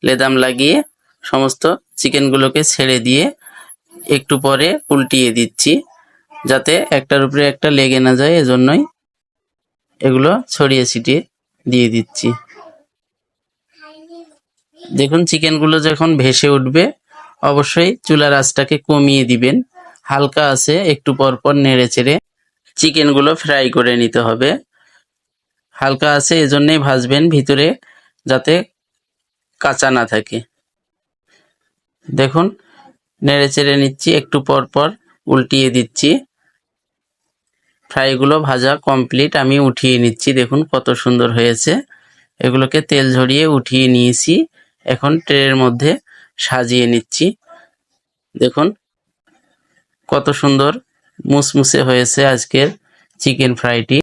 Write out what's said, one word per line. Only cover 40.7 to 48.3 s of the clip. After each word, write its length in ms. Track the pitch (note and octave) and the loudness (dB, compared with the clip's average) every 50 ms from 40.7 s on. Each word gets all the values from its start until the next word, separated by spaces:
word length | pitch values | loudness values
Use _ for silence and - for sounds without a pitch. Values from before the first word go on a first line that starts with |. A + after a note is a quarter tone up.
কত 160 | - C3+ B2+ - B2+ | -4 -4 -2 -2 -4
সুন্দর 340 | A#2 - B2+ B2 A#2+ A#2+ A#2 A#2 A#2 | -2 0 -2 0 0 0 0 0 0
হয়েছে। 360 | A#2 A#2+ A#2 A2+ - D3+ E3 B3+ C#4+ _ - _ _ _ _ _ _ _ _ _ | 0 0 0 0 -2 -2 -2 -2 -4 _ -18 _ _ _ _ _ _ _ _ _
এগুলোকে 400 | - B2+ B2 C3 C3+ C3 - D#3 | -4 -2 0 0 -2 0 -2 -4
তেল 240 | D3+ _ - C#3 C3+ C3 B2+ | -2 _ 0 0 2 2 2
ঝরিয়ে 320 | B2+ C3 B2+ C3+ C#3+ D#3 D#3 | 0 0 0 2 0 2 2
উঠিয়ে 380 | D3+ C3+ B2 - B2+ C3 C3 B2+ B2+ | 0 0 -2 0 0 0 2 2 2
নিয়েছি। 380 | B2 B2 B2 B2 - - - E3 F#3+ D#4+ D#4+ _ _ _ _ _ _ _ | 2 2 2 0 0 0 0 0 0 0 -4 _ _ _ _ _ _ _
এখন 260 | - B2+ B2 - C#3+ D3+ E3 - | -4 -4 -2 -2 -2 -2 -2 -2
ট্রের 280 | - D3 C#3 C3+ C3+ C3+ | -2 -2 0 0 0 0
মধ্যে 360 | C3 B2+ B2+ A#2+ A#2+ C3+ D3 F3 C#4+ _ _ - - - _ _ - | 2 0 0 0 0 0 -2 -2 -2 _ _ -20 -20 -20 _ _ -10
সাজিয়ে 460 | - - - B2+ B2 A#2 B2 B2 B2 A#2 | -8 -4 -4 -4 -2 0 0 0 2 2
নিচ্ছি। 380 | A#2+ A#2 A2+ _ - - D#3 F#3 A#3 _ _ _ - - _ _ _ _ _ _ _ _ _ _ _ _ _ _ | 0 0 -2 _ -4 -2 -2 -2 -2 _ _ _ -20 -20 _ _ _ _ _ _ _ _ _ _ _ _ _ _